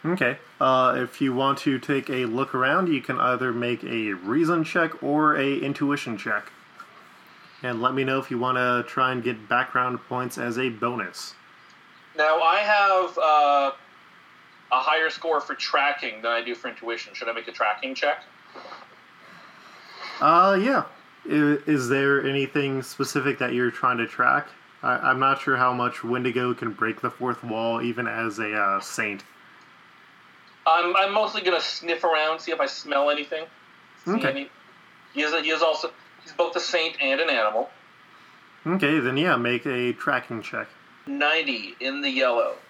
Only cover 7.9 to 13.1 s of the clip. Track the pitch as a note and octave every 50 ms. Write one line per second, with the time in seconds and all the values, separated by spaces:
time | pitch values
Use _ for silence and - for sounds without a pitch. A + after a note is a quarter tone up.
7.9 | C3 C3+ C3+ C3+ C3+ C3+ C3 - C3+ A#2 A#2+ B2+ B2+ B2+ B2 B2 B2 A#2+ A#2 -
8.9 | - C3+ C3 B2+ B2+ B2 A2+ B2 A#2+ A2 G#2+ - B2 B2 C3 - - B2+ B2 B2+
9.9 | B2 A#2 - - B2+ B2 B2+ B2 - C3 A#2+ A#2+ A2+ B2+ C3 B2+ A2+ G#2+ A#2 A#2+
10.9 | B2 A#2 G2 F2 - - - - - - - - - - - - - - - -
11.9 | - - - - - D3+ D3+ D#3 D#3+ E3 D#3+ E3+ F#3 G3+ G#3 G#3 G#3+ G3+ G3+ G3
12.9 | F#3+ F#3 F3+ F3